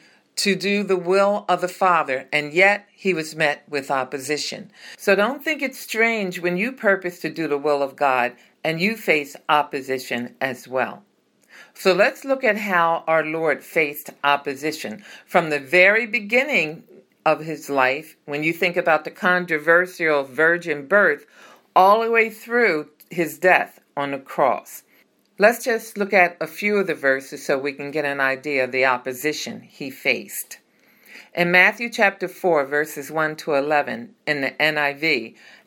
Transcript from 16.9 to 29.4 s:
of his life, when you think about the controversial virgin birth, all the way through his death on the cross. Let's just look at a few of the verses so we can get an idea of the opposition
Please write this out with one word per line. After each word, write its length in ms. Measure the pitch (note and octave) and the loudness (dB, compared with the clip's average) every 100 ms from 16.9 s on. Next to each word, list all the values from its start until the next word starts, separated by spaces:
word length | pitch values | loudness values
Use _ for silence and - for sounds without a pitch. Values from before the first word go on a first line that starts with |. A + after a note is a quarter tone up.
| - _ _ | -20 _ _
of 180 | D#3+ D3+ | 0 0
his 280 | D#3+ C#3+ - | -2 -10 -2
life, 460 | C#3 B2+ C#3+ D#3+ _ - | 2 2 0 -8 _ -10
when 180 | C#3+ | -4
you 80 | D#3+ | -2
think 240 | D#3+ F3+ F3 | 0 -2 0
about 280 | E3+ D3+ | 2 2
the 80 | - | 0
controversial 1120 | - F#3 F3+ F3 D3+ D3+ E3+ F3+ F3+ D#3+ C#3+ | -4 0 0 0 -2 4 4 2 -2 0 0
virgin 640 | C3 B2 D#3+ F3 E3 C#3+ C#3 | -2 0 2 2 -2 -6 0
birth, 400 | G3+ F3+ C#3+ - _ - - _ F3 | 2 2 0 -8 _ -20 -20 _ 4
all 260 | F#3+ A3 | 6 6
the 80 | A3+ | 4
way 220 | A3+ A3 | 2 2
through 580 | A3 A#3 A#3+ A3 D#3 D3 _ - | -2 -4 0 2 0 -4 _ -10
his 260 | E3+ D#3+ - | -4 -4 0
death 420 | F#3 D#3+ F#2 - _ C#3+ | 4 4 2 -12 _ -6
on 140 | C#3 | -6
the 80 | C#3 | -6
cross. 640 | - - C3+ G#2 - - _ _ _ _ _ - | -6 0 2 0 -6 -20 _ _ _ _ _ 2
Let's 260 | G#3 A#3+ | 2 4
just 340 | C4 A3+ - G3+ | -2 -4 -4 -6
look 160 | G3+ | 0
at 220 | G3+ F3 - | 4 2 0
a 60 | D#3 | -10
few 300 | - G#3 G#3 | -4 0 0
of 100 | F3 | 0
the 80 | D3 | 0
verses 500 | C#3 C3+ - - - | 0 0 -4 -8 -4
so 120 | C#3 | -2
we 160 | C#3+ | -4
can 180 | C#3 C#3+ | -8 -8
get 140 | D3+ C#3+ | -4 -4
an 140 | C#3 | -2
idea 440 | C3+ C3 D3 C3+ | -2 -2 -2 -2
of 80 | B2+ | -2
the 140 | B2+ C3 | 0 2
opposition 760 | B2 C3 B2+ D3+ D3+ | 0 -4 -6 -4 -4